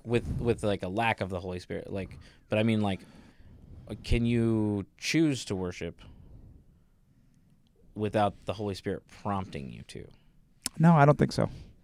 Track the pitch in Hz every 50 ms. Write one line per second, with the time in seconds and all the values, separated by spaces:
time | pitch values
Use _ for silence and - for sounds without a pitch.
0 | - 113 120 120 - - - - 117 117 110 - - 104 101 90 - 90 92 110
1 | 117 113 107 - 104 92 95 90 95 95 90 90 - - 92 87 - - - 98
2 | 95 - - - - - - - - - 107 107 110 117 110 107 104 101 95 -
3 | - - - - - - - - - - - - - - - - - - 113 -
4 | - - 123 120 117 117 120 117 113 113 113 110 107 107 104 101 95 - _ -
5 | - - - 156 165 151 135 117 - - 104 92 92 90 90 - 87 87 - -
6 | - - - - - - - - - - - - - _ - _ _ _ _ _
7 | _ _ _ _ _ _ _ _ _ _ _ _ _ _ _ _ _ - - 104
8 | 107 104 - 107 104 101 - - - - 92 101 107 104 95 - - 104 92 -
9 | - - - - - 104 101 95 92 95 - 76 69 62 58 57 - - - -
10 | - - - - _ _ _ _ _ _ _ _ - - - - 156 170 170 151
11 | 143 147 143 - 143 - - - 110 - - - - - - -